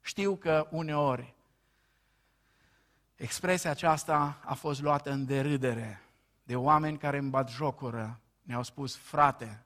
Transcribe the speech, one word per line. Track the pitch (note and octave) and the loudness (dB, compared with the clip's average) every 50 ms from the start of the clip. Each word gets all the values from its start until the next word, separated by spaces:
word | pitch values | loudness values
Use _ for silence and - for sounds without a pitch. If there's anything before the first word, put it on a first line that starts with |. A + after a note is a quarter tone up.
Știu | _ - - - G3 G3+ G3 | _ -10 -4 0 0 0 0
că | F#3 - E3+ D#3 D#3 D#3 D#3 | 0 0 2 2 2 2 0
uneori | - D#3+ E3 D#3 D3+ D3 D3 C#3 B2+ B2 B2 B2 - _ _ _ _ _ _ _ _ _ _ _ _ _ _ _ _ _ _ _ _ _ _ _ _ _ _ _ _ _ _ _ _ _ _ _ _ | -2 -4 -2 0 2 2 2 2 2 0 -4 -12 -18 _ _ _ _ _ _ _ _ _ _ _ _ _ _ _ _ _ _ _ _ _ _ _ _ _ _ _ _ _ _ _ _ _ _ _ _
expresia | _ D#3 A#2+ - - - F3+ F#3 F3+ - F3 | _ -8 -8 -8 -4 0 0 0 0 0 -2
aceasta | D3 - - E3+ D#3 D3+ - - D#3+ D3 D3 C#3+ C#3+ - - | -4 0 2 2 2 2 2 0 2 2 2 0 -2 -8 -6
a | - C#3 | -6 -6
fost | - - D#3 C#3+ C3+ | -4 -2 -4 -4 -2
luată | C#3+ D3+ D3 C#3+ C#3+ D3 | 2 2 2 2 0 -2
în | C#3 C#3 C#3 | -4 -4 -2
derâdere | B2+ C#3 C3+ C3+ D3 D3 C#3 C3 B2+ A#2 A2+ A2+ A2 G2+ - - _ _ _ _ _ _ _ _ | 0 0 0 2 0 0 0 0 0 -2 -2 -4 -8 -10 -14 -18 _ _ _ _ _ _ _ _
de | - B2 | -6 -4
oameni | B2 B2 C#3+ D3+ D3+ D#3 D#3 D3+ D3 | -2 4 4 4 4 4 2 -4 -2
care | - D3 C#3 C#3+ | -2 -2 -2 0
în | C#3 C#3 | -2 0
batjocură | C3 C3+ C3+ A#2+ A#2+ A#2+ D3+ D3 C3+ - C#3+ B2 A#2 A#2 A2 A2 A#2 A2+ _ _ _ _ _ | 0 0 0 0 -4 -4 -2 -2 -2 -4 -6 -6 -6 -6 -6 -6 -8 -12 _ _ _ _ _
ne-au | - A#2+ A#2+ B2 | -6 -6 -6 -6
spus | - - - C#3 C3 - | -6 -8 -8 -8 -8 -8
„frate” | - - - - D3+ D3 C#3+ C#3 - A#2+ A2 G#2+ G#2+ - | -10 -14 -6 4 6 6 6 4 2 -8 -12 -12 -14 -18